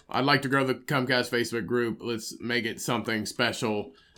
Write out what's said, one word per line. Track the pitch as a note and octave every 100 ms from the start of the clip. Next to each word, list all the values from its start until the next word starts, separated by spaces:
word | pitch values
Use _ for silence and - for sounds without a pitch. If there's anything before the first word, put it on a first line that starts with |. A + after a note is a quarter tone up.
| -
I'd | A#2+
like | C#3 C#3+
to | C#3
grow | C#3
the | C3
Cumcast | B2 - D3 B2+ B2+ B2
Facebook | A#2+ A#2 A#2 -
group. | A#2+ A#2 -
Let's | A2+ A2+ - -
make | A#2 A#2+
it | A2+ F2+
something | - A#2+ A2 A2 G2+
special. | - G2+ - A#2 G#2 G2+ - _